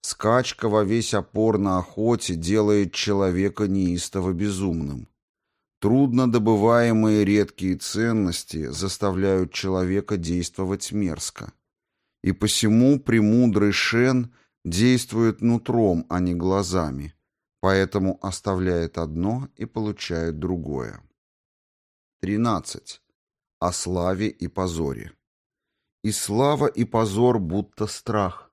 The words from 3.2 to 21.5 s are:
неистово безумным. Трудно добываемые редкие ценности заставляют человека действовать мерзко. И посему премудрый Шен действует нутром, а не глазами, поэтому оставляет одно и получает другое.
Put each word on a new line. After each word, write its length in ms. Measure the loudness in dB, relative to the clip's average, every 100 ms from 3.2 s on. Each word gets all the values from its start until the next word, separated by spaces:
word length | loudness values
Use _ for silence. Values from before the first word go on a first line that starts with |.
| 2 2 -2 -2 -2
неистово 680 | 0 0 -2 -4 -4 -2
безумным. 760 | -2 -2 -2 -2 -2 -4 -8 -14 _ _ _ _ _ _ _
Трудно 520 | 0 4 4 4 2
добываемые 960 | 2 4 4 4 4 4 2 4 4 4
редкие 520 | 2 0 -2 -4 -2
ценности 920 | -4 -2 0 0 -2 -4 -8 -8 -8
заставляют 840 | -6 -6 -2 -2 0 2 2 0
человека 680 | -4 -2 -2 0 -2 -2 -6
действовать 760 | -2 -2 -4 -6 -4 -4 -4
мерзко. 600 | -4 -4 -4 -10 -12 -16 _ _ _ _ _ _ _
И 80 | -4
посему 680 | 0 0 2 4 6 6 4
премудрый 720 | 2 2 4 4 4 4 2
Шен 640 | 2 0 2 2 2 -2 _ _ _ -6
действует 760 | 2 4 4 0 0 2 2
нутром, 680 | 2 2 0 2 4 2 -2
а 100 | -2
не 140 | 0
глазами, 800 | 0 0 0 0 -2 -2 -6 -10 _ _ _ _ _
поэтому 560 | 2 2 2 0 -2 -2
оставляет 760 | -8 -6 -4 -2 0 0 -2 -6
одно 500 | -6 -2 -2 -4 -8 _
и 100 | -10
получает 760 | -6 -6 -6 -6 -4 -4 -4
другое. 640 | -4 -4 -6 -6 -8 -12 _ _ _ _ _